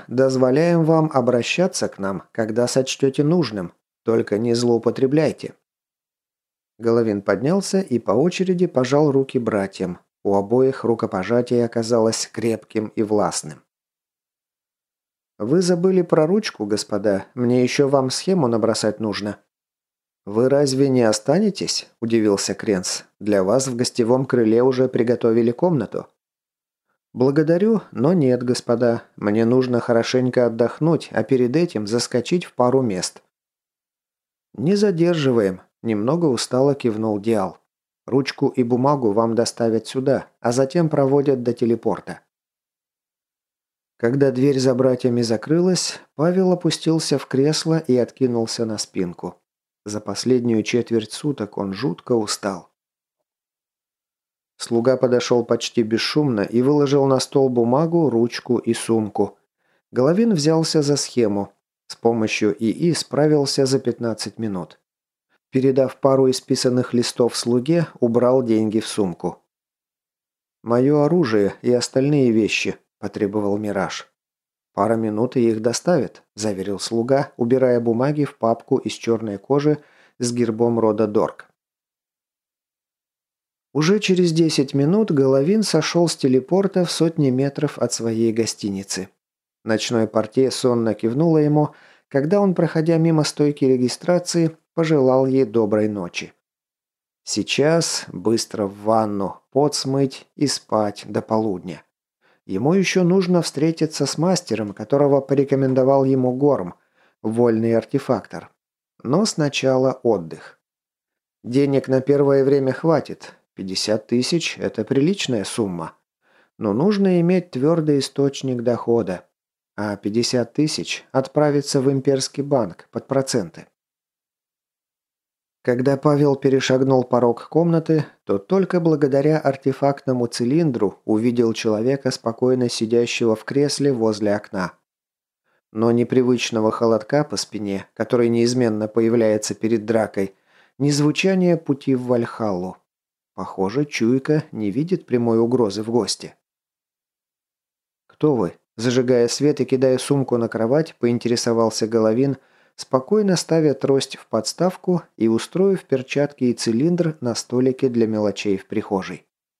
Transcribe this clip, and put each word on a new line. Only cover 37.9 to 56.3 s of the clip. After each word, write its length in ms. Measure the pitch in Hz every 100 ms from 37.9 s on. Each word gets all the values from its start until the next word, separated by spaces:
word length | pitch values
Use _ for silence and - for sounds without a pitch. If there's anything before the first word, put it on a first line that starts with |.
| _ -
Ручку 380 | 127 135 - 135
и 160 | -
бумагу 480 | 120 123 135 147 117
вам 240 | 101 113 113
доставят 500 | 113 - 117 110 -
сюда, 400 | 131 131 107 - _
а 100 | 120
затем 380 | 123 135 175 160
проводят 560 | 147 135 143 143 127
до 80 | 120
телепорта. 720 | 117 117 113 113 90 - 87 _ _ _ _ _ _ _ _ _ _ _ _ _ _ _ _ _ -
Когда 340 | 117 135 139
дверь 260 | 123 139 131
за 160 | 131
братьями 480 | 123 131 127 127 120
закрылась, 800 | 117 110 - 165 180 180 - - - -
Павел 340 | 165 180 185
опустился 680 | 175 170 - - 160 - 139
в 80 | -
кресло 520 | 127 143 156 160 160
и 180 | - 123
откинулся 680 | 113 - 127 117 113 - 113
на 120 | 104
спинку. 580 | - - 87 85 92 - _ _ _ _
За 160 | 104 104
последнюю 640 | - 98 117 127 120 110
четверть 480 | 104 120 117 117 107
суток 440 | - 151 135 104 -
он 160 | 98
жутко 420 | 95 139 175 -
устал. 560 | 120 104 - 101 90 - _ _ _ _ _ _ _ _ _ _ _ _ _ _ _ _ _ _ -
Слуга 400 | - 117 123 127
подошёл 480 | 127 123 - 123
почти 400 | 117 117 - -
бесшумно 560 | 107 110 - 151 147